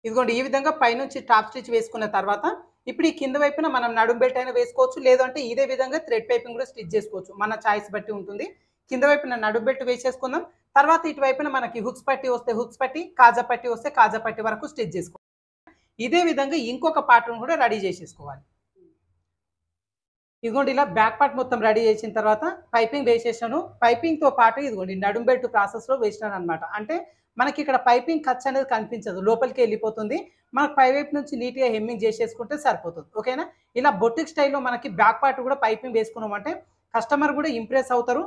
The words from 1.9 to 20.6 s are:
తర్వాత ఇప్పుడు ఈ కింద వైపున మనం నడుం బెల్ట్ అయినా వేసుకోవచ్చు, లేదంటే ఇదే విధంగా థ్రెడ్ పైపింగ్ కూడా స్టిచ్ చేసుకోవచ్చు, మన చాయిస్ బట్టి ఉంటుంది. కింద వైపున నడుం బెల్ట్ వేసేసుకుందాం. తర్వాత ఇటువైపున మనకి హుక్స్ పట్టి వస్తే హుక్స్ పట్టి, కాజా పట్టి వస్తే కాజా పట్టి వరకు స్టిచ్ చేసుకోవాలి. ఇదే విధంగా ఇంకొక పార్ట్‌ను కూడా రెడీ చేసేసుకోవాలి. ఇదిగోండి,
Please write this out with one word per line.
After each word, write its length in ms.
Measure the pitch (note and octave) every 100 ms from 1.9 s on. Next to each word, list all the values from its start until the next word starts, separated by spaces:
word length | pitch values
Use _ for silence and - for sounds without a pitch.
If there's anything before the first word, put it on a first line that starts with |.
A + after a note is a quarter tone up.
| A3+ G#3+
తర్వాత 360 | G#3 F#3+ G#3 - - - _ -
ఇప్పుడు 200 | - D#4+
ఈ 40 |
కింద 240 | D#4 C4+ C#4
వైపున 300 | C#4+ C#4+ D#4+
మనం 220 | B3+ A#3+
నడుం 220 | A3+ A#3 A#3+
బెల్ట్ 200 | B3+ B3+
అయినా 140 | B3+
వేసుకోవచ్చు, 460 | B3 A#3+ - B3+ C4+
లేదంటే 380 | B3+ B3+ B3+ B3+
ఇదే 220 | A#3+ A#3 C4+
విధంగా 320 | C4 C4 D4+
థ్రెడ్ 280 | D#4+ A3+ A3
పైపింగ్ 280 | A#3+ A#3 A#3
కూడా 100 | B3+
స్టిచ్ 220 | - F3
చేసుకోవచ్చు, 400 | G#3+ G#3 F#3+ F#3 G3
మన 180 | G#3 A3
చాయిస్ 300 | A3 G#3 G3+
బట్టి 220 | G#3 G#3+
ఉంటుంది. 340 | G3+ F#3+ G3+ F4+ - _ _ _
కింద 140 | B3+
వైపున 320 | C#4 C#4+ C#4 A#3+
నడుం 260 | G#3+ A3+
బెల్ట్ 200 | A3+ C4
వేసేసుకుందాం. 580 | B3 B3 C4 B3+ B3+ D4+ F4 _ _
తర్వాత 280 | C#4 D4 E4+ E4+
ఇటువైపున 420 | D4 C4+ C4 D4
మనకి 300 | C4 A#3 A#3
హుక్స్ 240 | G#3+ B3 -
పట్టి 220 | C4 C4
వస్తే 240 | A#3+ A#3+
హుక్స్ 280 | A3 A#3 -
పట్టి, 220 | C4 C#4+ F4 -
కాజా 280 | A#3+ A#3
పట్టి 240 | A#3+ A#3+ B3
వస్తే 220 | A3+ C#4+
కాజా 300 | C#4+ G#3+ G#3+
పట్టి 220 | A3 A3
వరకు 240 | A3 G#3+ D4
స్టిచ్ 260 | - G3+
చేసుకోవాలి. 280 | F3 E3+ - _ _ _ _ _ _ _ -
ఇదే 220 | A#3+ F4
విధంగా 340 | E4+ C#4 C#4 D#4+
ఇంకొక 360 | A3+ B3+ D#4+ D#4
పార్ట్‌ను 360 | - A#3+ A#3+ A#3
కూడా 180 | B3+ D#4+
రెడీ 220 | A#3+ G#3+
చేసేసుకోవాలి. 640 | F#3+ F3 D#3+ - C#3+ C3+ _ _ _ F#4+ E4+ _ _ _ _ _ _ _ _ _ _ _ _ _ _ _
ఇదిగోండి, 280 | A#3 A#3+